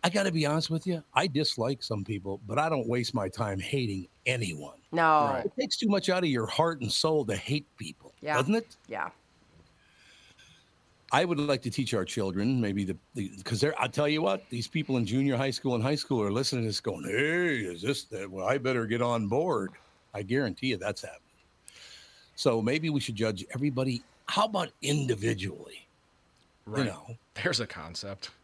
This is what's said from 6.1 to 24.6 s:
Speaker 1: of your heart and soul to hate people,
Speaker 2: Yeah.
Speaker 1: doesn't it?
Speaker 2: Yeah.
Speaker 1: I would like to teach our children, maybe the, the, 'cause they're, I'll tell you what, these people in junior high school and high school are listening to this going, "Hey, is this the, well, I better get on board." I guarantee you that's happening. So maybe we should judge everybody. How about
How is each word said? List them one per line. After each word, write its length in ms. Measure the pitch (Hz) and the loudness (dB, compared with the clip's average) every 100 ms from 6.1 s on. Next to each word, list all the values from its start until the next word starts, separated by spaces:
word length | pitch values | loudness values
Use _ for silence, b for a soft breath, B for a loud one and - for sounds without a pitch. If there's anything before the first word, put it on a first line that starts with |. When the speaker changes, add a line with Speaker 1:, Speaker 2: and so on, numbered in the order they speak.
| 185 | 2
Speaker 1:
of 40 | 180 | 4
your 180 | 127 110 | 2 0
heart 340 | - 165 160 | 2 2 2
and 100 | 135 | -2
soul 340 | - 160 156 113 | 2 4 4 2
to 100 | 98 | -2
hate 300 | - 143 - - | 0 -2 -2 -12
people, 340 | 87 - - - | -12 -12 -20 -10
Speaker 2:
Yeah. 140 | 147 147 | -2 0
Speaker 1:
doesn't 180 | 135 | 4
it? 220 | 220 226 - - | 2 0 -18 -12
Speaker 2:
Yeah. 220 | 107 - - _ _ _ - - _ B B B B B B B B B _ _ _ - | -6 -6 -8 _ _ _ -20 -20 _ B B B B B B B B B _ _ _ 0
Speaker 1:
I 120 | 131 | 2
would 160 | 175 160 | 4 2
like 220 | 147 135 | 2 0
to 80 | 123 | 0
teach 220 | - 127 | -2 0
our 120 | 110 | 0
children, 560 | 92 - 98 92 107 131 | -2 -2 -2 0 2 2
maybe 240 | 110 98 | 2 0
the, 120 | 95 90 _ | -2 -4 _
the, 160 | 123 95 98 | -6 -6 -6
'cause 180 | 95 110 | -4 0
they're, 180 | 143 - | 2 2
I'll 80 | 123 | -2
tell 200 | - 147 | 2 2
you 140 | 156 | 2
what, 260 | 180 190 - | 2 0 -2
these 200 | 120 117 | -8 -4
people 280 | 165 151 131 | -4 0 0
in 80 | |
junior 320 | 110 123 139 123 | 2 2 2 2
high 140 | 135 | 0
school 240 | - 135 | 0 0
and 80 | 120 | 2
high 140 | 120 147 | 2 0
school 260 | - 131 | 0 0
are 80 | 101 | 2
listening 320 | 107 135 127 | 2 0 0
to 60 | 113 | -2
this 100 | 101 | -2
going, 220 | - 87 | -4 -6
"Hey, 520 | 92 104 147 170 175 135 | -2 0 2 2 2 0
is 180 | 98 85 | -2 -4
this 220 | 101 139 | -2 -2
the, 240 | - 107 98 | -4 -8 -8
well, 160 | 95 92 | -4 0
I 120 | 139 | 2
better 280 | 127 127 113 | 2 0 0
get 160 | 117 | 0
on 240 | 120 117 104 | 2 2 2
board." 460 | 120 175 127 95 - b b _ | 2 2 0 -2 -8 b b _
I 80 | 104 | -10
guarantee 460 | 98 127 131 87 131 | -2 0 0 -2 -2
you 80 | 104 | 0
that's 260 | 95 101 | -2 -4
happening. 180 | - - _ _ _ _ - B B B B B B - | -8 -14 _ _ _ _ -20 B B B B B B 0
So 260 | 143 117 | 2 4
maybe 280 | 110 147 160 | 2 0 0
we 100 | 147 | -2
should 160 | 127 107 | -2 -2
judge 280 | 110 98 - | -2 -2 -6
everybody. 500 | 127 147 127 131 120 - - - | -4 -2 0 -2 -2 -6 -16 -4
How 180 | - | 0
about 260 | 220 214 | 2 0